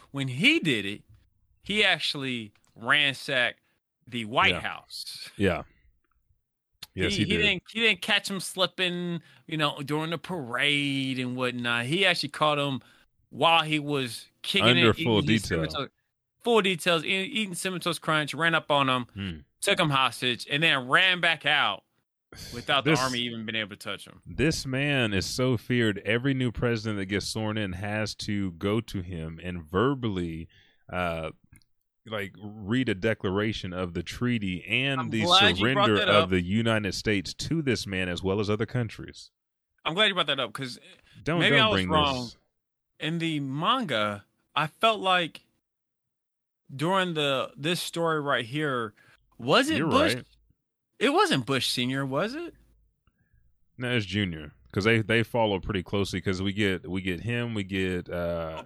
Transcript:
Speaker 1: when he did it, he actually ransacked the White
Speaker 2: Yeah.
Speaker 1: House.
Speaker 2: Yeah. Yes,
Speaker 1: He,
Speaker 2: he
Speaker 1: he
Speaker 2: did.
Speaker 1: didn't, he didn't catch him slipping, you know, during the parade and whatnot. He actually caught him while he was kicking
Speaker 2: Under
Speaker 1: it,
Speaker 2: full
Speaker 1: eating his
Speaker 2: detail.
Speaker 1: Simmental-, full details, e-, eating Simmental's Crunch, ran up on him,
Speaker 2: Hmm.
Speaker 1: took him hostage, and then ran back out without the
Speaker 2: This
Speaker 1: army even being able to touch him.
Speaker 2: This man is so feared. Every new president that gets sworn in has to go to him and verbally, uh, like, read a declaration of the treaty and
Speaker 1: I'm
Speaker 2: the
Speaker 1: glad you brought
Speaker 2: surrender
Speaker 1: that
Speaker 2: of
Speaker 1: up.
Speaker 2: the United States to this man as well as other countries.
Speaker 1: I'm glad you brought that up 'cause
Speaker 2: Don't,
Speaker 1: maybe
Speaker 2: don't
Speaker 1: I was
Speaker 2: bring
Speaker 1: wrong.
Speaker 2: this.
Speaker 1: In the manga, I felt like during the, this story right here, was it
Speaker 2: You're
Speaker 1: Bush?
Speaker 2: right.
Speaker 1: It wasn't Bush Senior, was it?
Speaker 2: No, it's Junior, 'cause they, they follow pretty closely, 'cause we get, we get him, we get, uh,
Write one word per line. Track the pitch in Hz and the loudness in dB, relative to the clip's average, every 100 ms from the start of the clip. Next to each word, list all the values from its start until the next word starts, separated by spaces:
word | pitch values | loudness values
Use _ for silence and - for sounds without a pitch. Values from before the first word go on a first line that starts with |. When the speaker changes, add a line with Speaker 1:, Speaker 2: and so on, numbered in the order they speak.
| - | -12
Speaker 1:
when | 139 135 | -6 -6
he | 123 233 330 | 2 4 4
did | 180 113 | 2 0
it, | 98 104 - - _ _ _ _ | -2 -8 -14 -20 _ _ _ _
he | - 208 | -4 2
actually | 202 165 - 151 135 123 107 - _ | 2 2 -2 -4 -4 -6 -8 -16 _
ransacked | - 117 143 143 127 - 135 120 - _ _ _ _ - | -8 2 4 4 0 -2 0 0 -2 _ _ _ _ -10
the | 120 107 | -8 -4
White | 131 190 | 2 2
Speaker 2:
Yeah. | 85 | 0
Speaker 1:
House. | 101 82 - - - - - - | -4 -10 -14 -14 -14 -14 -16 0
Speaker 2:
Yeah. | 98 80 - _ _ _ _ _ _ _ _ _ _ _ - | 0 0 -4 _ _ _ _ _ _ _ _ _ _ _ -14
Yes, | - 185 | -4 -2
Speaker 1:
He, | 202 | 0
Speaker 2:
he | |
Speaker 1:
he | - 208 | 0 2
Speaker 2:
did. | |
Speaker 1:
didn't, | 208 185 - | 2 0 -4
he | 220 | 0
didn't | 226 190 | 0 0
catch | - 208 - | 0 -2 -2
him | 196 | -6
slipping, | - - 180 - 180 175 175 170 - - - | -6 -2 -2 0 -4 -2 -4 -6 -8 -20 -8
you | 156 | -2
know, | 147 139 | -2 -2
during | 139 151 160 | -4 -4 -2
the | 170 | -6
parade | - 180 123 123 143 143 143 139 135 127 | -8 -8 -6 0 2 2 0 -2 -2 -4
and | 127 | -4
whatnot. | 123 127 123 120 117 120 | -2 -2 -2 0 0 0
He | 170 | 2
actually | 190 170 147 | 2 2 -2
caught | - 151 147 | 0 0 2
him | 143 127 - _ _ _ _ | 0 -4 -8 _ _ _ _
while | - 156 165 | 0 4 4
he | 156 156 | 2 -2
was | 143 143 127 110 - _ | 0 -2 -2 -6 -16 _
kicking | - 196 196 | -2 4 6
Speaker 2:
Under | 127 117 | 6 6
Speaker 1:
it, | 98 | 4
Speaker 2:
full | 160 107 | 4 4
Speaker 1:
eating | - | 4
his | 113 | 2
Speaker 2:
detail. | - 85 78 | 2 -2 -2
Speaker 1:
Simmental-, | 78 135 _ _ _ _ _ | -4 -8 _ _ _ _ _
full | 240 226 | 2 4
details, | 196 180 - 165 | 4 2 2 2
e-, | - 190 | 2 -2
eating | 190 220 208 | -2 -4 -4
Simmental's | 175 190 180 175 160 | -4 -6 -4 -4 -2
Crunch, | - 156 147 | 0 0 0
ran | 139 165 | 0 2
up | 160 - | 2 2
on | 147 135 | 2 4
him, | 127 117 | 0 -2
Speaker 2:
Hmm. | 98 98 80 - _ | -6 -6 -8 -14 _
Speaker 1:
took | - 196 | 0 2
him | 165 | 4
hostage, | 135 131 - 127 117 - | 4 2 0 -2 -2 -2
and | 143 | 0
then | 165 143 127 | 2 2 2
ran | 156 185 180 | 4 4 4
back | 170 160 143 | 2 0 2
out | 147 120 98 - _ _ _ _ - - | 2 2 0 -10 _ _ _ _ -18 -14
without | 120 - 143 | -10 0 2
the | 127 | 4
Speaker 2:
This | 151 | 2
Speaker 1:
army | 131 123 | 2 -2
even | 120 117 110 | -4 -6 -6
being | 110 | -6
able | 104 | -6
to | 101 | -8
touch | - 95 - | -10 -12 -12
him. | - - | -20 -12
Speaker 2:
This | 90 143 151 135 | 0 0 0 -4
man | 131 147 139 113 | -2 0 2 2
is | 98 | 0
so | 85 - 127 123 | -2 0 2 0
feared. | - 123 113 98 | 0 2 2 0
Every | 98 117 135 | 0 0 0
new | 131 127 | 0 0
president | - 123 117 110 104 | 0 -2 -2 -2 -4
that | 95 | -2
gets | 101 - | -2 -2
sworn | 110 110 107 | -4 -4 -2
in | 101 | -4
has | 90 104 107 107 - | -6 -4 -4 -4 -6
to | - 104 95 | -4 -2 -4
go | 85 98 110 | -2 0 0
to | 110 101 | -2 -8
him | 87 87 80 80 | -8 -8 -8 -10
and | 87 90 | -8 -8
verbally, | 76 92 123 139 120 92 87 80 82 _ _ _ - | -2 2 2 2 -2 -2 -4 -6 -12 _ _ _ -10
uh, | 90 90 82 80 - _ - _ _ _ _ - | -4 -2 -2 -6 -10 _ -20 _ _ _ _ -10
like, | 107 98 87 | -8 -8 -10
read | 104 107 98 123 120 | -14 -10 -2 0 0
a | 95 | 0
declaration | 113 110 101 95 107 107 95 | 0 0 0 0 0 -4 -6
of | 90 90 | -6 -4
the | 85 | -4
treaty | 82 - 123 120 101 90 | -8 -4 -2 0 -2 -4
and | 85 113 135 135 | -2 0 0 -2
Speaker 1:
I'm | 120 | -2
Speaker 2:
the | 113 | 0
Speaker 1:
glad | 170 180 202 87 | 4 6 6 4
you | 123 | 2
brought | 135 202 | 4 4
Speaker 2:
surrender | 104 | 4
Speaker 1:
that | 185 | 6
Speaker 2:
of | 104 | 4
Speaker 1:
up. | 92 | 4
Speaker 2:
the | 92 | 2
United | 87 107 117 110 104 | 2 2 2 2 0
States | - 113 104 90 | -2 0 0 -2
to | - - 160 | -8 -4 -2
this | 143 107 101 | 0 -2 -2
man | 92 92 | -2 -2
as | 87 | -2
well | 92 98 | 0 0
as | 101 | 0
other | 104 113 | -2 -2
countries. | 123 113 - 110 - - _ _ _ _ _ | -2 -4 -6 -14 -16 -20 _ _ _ _ _
Speaker 1:
I'm | - | -4
glad | 165 214 | 2 2
you | |
brought | 180 151 | 2 0
that | 139 | 0
up | 120 | -2
'cause | 107 131 120 175 - _ - | -4 -10 -10 -18 -20 _ -10
Speaker 2:
Don't, | - 170 | -2 2
Speaker 1:
maybe | 185 233 | 4 4
Speaker 2:
don't | 220 | 4
Speaker 1:
I | |
was | 196 | 2
Speaker 2:
bring | 185 | 2
Speaker 1:
wrong. | 156 147 131 | 2 2 0
Speaker 2:
this. | 120 - _ _ _ _ _ _ | -6 -12 _ _ _ _ _ _
Speaker 1:
In | 151 170 | -6 -4
the | 165 151 | -2 -2
manga, | 139 139 180 254 208 113 104 104 - _ _ - | -4 -2 0 0 0 0 0 -2 -10 _ _ -4
I | 151 | -4
felt | - 226 214 | 2 2 2
like | 190 180 165 - - _ _ _ _ _ _ _ _ _ _ _ - | 2 2 0 -6 -20 _ _ _ _ _ _ _ _ _ _ _ -18
during | 135 156 190 185 | -4 0 2 2
the, | 156 143 135 104 - | 0 0 0 -2 -4
this | 147 175 | -4 -2
story | - 170 165 156 | -4 -2 0 0
right | 143 127 117 | 0 0 -2
here, | 147 156 127 113 - _ _ _ - | -4 -2 -2 -4 -8 _ _ _ -8
was | 117 190 269 | 2 4 4
it | 320 | 0
Speaker 2:
You're | 165 | 2
Speaker 1:
Bush? | 247 311 | 2 2
Speaker 2:
right. | 127 - _ _ _ _ _ _ _ | 0 -6 _ _ _ _ _ _ _
Speaker 1:
It | 233 | 2
wasn't | 320 403 160 120 | 4 4 2 2
Bush | 135 - | 0 0
Senior, | - 123 135 139 | -2 -2 -2 -2
was | 135 202 | -2 -4
it? | 285 339 - _ _ _ _ _ _ _ _ _ _ _ - | -6 -12 -14 _ _ _ _ _ _ _ _ _ _ _ -10
Speaker 2:
No, | 127 | -2
it's | 123 95 | 0 0
Junior, | 98 98 80 76 - _ | 0 0 -2 -10 -18 _
'cause | - | 0
they, | 98 113 | 4 4
they | 104 113 | 4 2
follow | 110 120 110 95 | 2 2 2 0
pretty | - 104 | 0 -4
closely, | 87 101 98 95 | -2 0 0 -2
'cause | 101 92 | -2 -2
we | 98 | -2
get, | 98 104 92 - | 0 2 0 -2
we | 92 | -4
get | 92 85 | -2 -4
him, | 101 120 120 | -4 -4 -4
we | 110 | -4
get, | 95 95 92 90 - | -4 -2 0 -2 -4
uh, | 87 85 85 82 - | -4 -2 -4 -6 -8